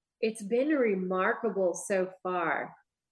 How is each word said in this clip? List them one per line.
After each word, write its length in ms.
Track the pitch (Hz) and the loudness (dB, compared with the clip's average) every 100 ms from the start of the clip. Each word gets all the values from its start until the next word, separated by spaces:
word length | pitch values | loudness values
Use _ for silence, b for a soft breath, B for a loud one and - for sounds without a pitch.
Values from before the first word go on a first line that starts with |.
| _ _ | _ _
it's 240 | 226 220 | -4 -4
been 260 | 196 233 285 | -2 0 2
remarkable 1040 | 302 233 190 185 185 196 233 226 190 185 | 2 2 2 0 0 0 0 -2 0 0
so 360 | 170 - 196 185 - | 0 -2 0 0 -4
far. 520 | 185 180 165 143 - - _ _ _ | -4 -2 0 -2 -4 -10 _ _ _